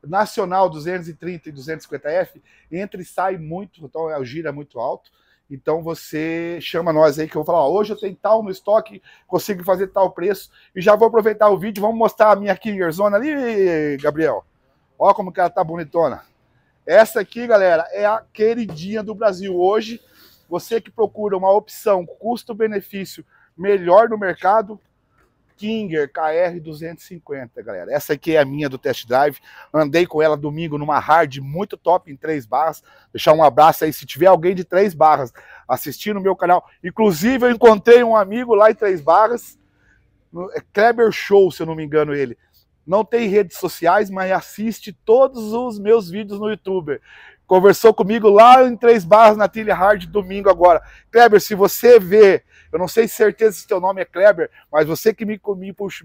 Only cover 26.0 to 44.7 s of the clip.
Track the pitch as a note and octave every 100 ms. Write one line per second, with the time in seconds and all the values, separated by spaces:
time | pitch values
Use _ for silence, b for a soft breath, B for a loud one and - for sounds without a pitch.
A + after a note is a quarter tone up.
26 | C#3 - D#3 D#3+ F3+ F3 D#3 D3+ E3 E3+
27 | - F3 _ C#3 A#2+ - A2 F#2+ F2+ C#3+
28 | - D3 E3 D#3+ C3+ C#3+ C#3+ B2+ C#3+ B2
29 | A2+ B2 D3 C3+ B B B D3+ D3 D#3+
30 | F3 D#3 D#3 D3+ D3 D3+ E3 D3 D3 C#3
31 | - D#3 D#3+ C3+ C3+ D#3 G#3 - - F3+
32 | - C#3 D#3 D3+ A2+ B2+ D#3+ D3 b b
33 | b - - D#3 D#3 B2 D#3 D3+ D#3+ -
34 | C#3 C3+ F3+ F3 E3 F#3 F3+ F3 G#3 D#3
35 | D#3 C#3+ B2+ B B B B B2+ - C3
36 | G#3 G#3 F#3+ F#3 F3 F3 b b F3+ -
37 | A3 D#3 G#3 C4 B3 A#3 A#3+ G#3+ A3+ A#3+
38 | A#3 A3 F#3+ A3 B3 G#3 A3 A3 G#3 F#3
39 | C#3+ F3 G#3+ A#3+ - _ _ _ _ _
40 | _ _ _ E3+ F#3 D#3 _ - A3+ A#3
41 | A3+ - - G3+ F#3 - E3 D#3+ D3+ D3+
42 | D3+ C#3+ C3 A#2 _ _ _ _ - F#3
43 | A3 A#3 A3+ G3+ F#3 - F3+ - E3 G3
44 | G#3 F#3+ F#3+ F#3 - - A3